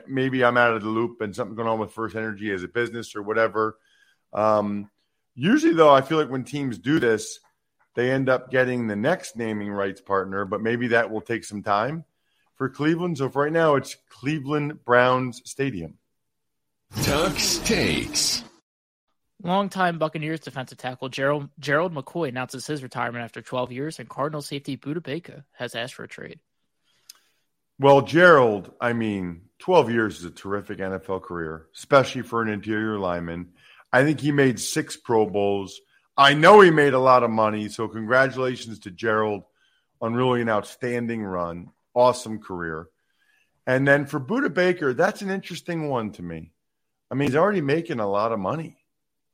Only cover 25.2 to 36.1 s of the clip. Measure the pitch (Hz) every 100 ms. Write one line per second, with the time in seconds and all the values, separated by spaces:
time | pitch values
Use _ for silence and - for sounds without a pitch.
25.2 | 151 143 - - 123 117 123 - - -
26.2 | - - _ _ _ _ _ _ - _
27.2 | _ _ _ _ _ - 139 139 110 156
28.2 | 180 147 120 101 - - 120 117 110 98
29.2 | 90 85 - _ - 180 113 117 107 85
30.2 | 87 - 98 101 95 95 95 95 - 95
31.2 | - 87 80 82 - - - 139 123 127
32.2 | 110 117 110 104 104 107 110 104 92 87
33.2 | 85 85 90 _ _ - _ 123 147 143
34.2 | 143 143 135 104 - 156 151 - - 113
35.2 | 104 101 101 101 95 - _ _ _